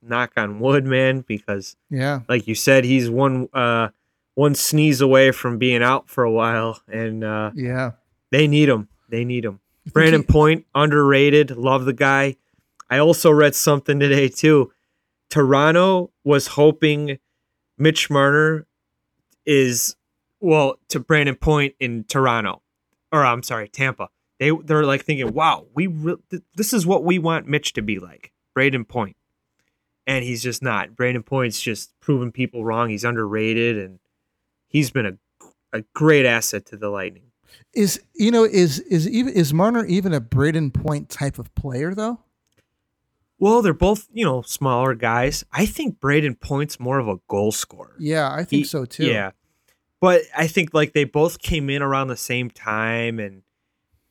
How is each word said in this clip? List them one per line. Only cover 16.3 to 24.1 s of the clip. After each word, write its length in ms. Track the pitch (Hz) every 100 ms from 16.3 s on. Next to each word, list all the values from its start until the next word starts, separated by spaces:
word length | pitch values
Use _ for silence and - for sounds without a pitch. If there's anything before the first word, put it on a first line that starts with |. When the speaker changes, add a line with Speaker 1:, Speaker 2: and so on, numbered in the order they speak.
| 143 139
Speaker 1:
hoping 680 | - 151 156 156 147 147 135 _ _ _ _ _ -
Mitch 320 | 156 156 -
Marner 580 | 143 139 147 156 156 - _ _ _ _ _ _ _ -
is, 500 | 143 131 120 - - _ _ _ -
well, 360 | 185 156 135 - -
to 100 | 143
Brandon 360 | - 156 143 131
Point 380 | 156 151 139 -
in 240 | 127 117
Toronto. 580 | 107 139 131 117 101 90 _ _ _ _ -
Or, 140 | 156 131
I'm 160 | 120
sorry, 240 | - 117 104
Tampa. 420 | - 135 - 92